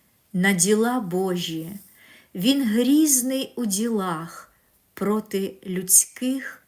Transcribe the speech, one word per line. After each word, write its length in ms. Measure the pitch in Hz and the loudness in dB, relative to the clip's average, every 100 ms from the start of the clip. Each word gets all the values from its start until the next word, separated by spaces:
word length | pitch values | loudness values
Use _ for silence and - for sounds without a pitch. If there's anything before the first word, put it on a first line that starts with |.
| _ _ _ | _ _ _
на 200 | 185 190 | 0 2
діла 460 | 190 190 214 233 247 | 2 4 4 2 0
Божі. 720 | 190 180 190 180 170 160 165 202 - _ - - _ 190 | -2 -2 -2 -2 -4 -8 -10 -14 -18 _ -20 -20 _ -2
Він 280 | 196 277 | 0 2
грізний 880 | 247 220 254 294 311 269 247 269 254 - | 2 2 4 4 4 2 0 -2 -4 -6
у 100 | 226 | -4
ділах 880 | 190 233 220 185 160 165 - - _ _ _ _ | -2 0 0 -2 -4 -8 -14 -20 _ _ _ _
проти 640 | - 196 214 214 196 196 - 202 | -6 -2 -2 -2 -4 -6 -8 -8
людських 960 | 180 185 - - - 254 269 254 - | -6 2 2 2 -2 -4 -4 -6 -14